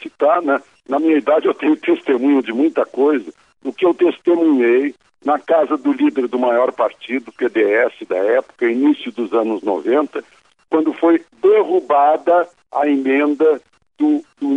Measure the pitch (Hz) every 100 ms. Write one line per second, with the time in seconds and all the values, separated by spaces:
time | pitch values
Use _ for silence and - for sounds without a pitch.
0 | - - 147 175 147 135 - _ - 143
1 | 160 151 - 156 190 - 156 151 170 -
2 | - 123 139 139 110 113 160 139 113 -
3 | 143 139 92 - _ _ 135 - 180 165
4 | 175 - 175 170 160 135 117 123 143 -
5 | _ _ 139 147 - 165 135 147 139 131
6 | 147 135 120 123 123 120 127 - 110 -
7 | - 131 113 - 120 110 101 110 120 -
8 | 110 92 104 127 - - 117 120 147 143
9 | 123 117 110 113 110 104 101 87 92 143
10 | 143 143 - _ _ _ - 160 160 -
11 | 170 165 - _ 190 214 160 180 151 143
12 | 143 156 170 175 170 _ _ 135 147 139
13 | 135 135 147 143 156 135 _ _ _ -
14 | 302 302 - - 285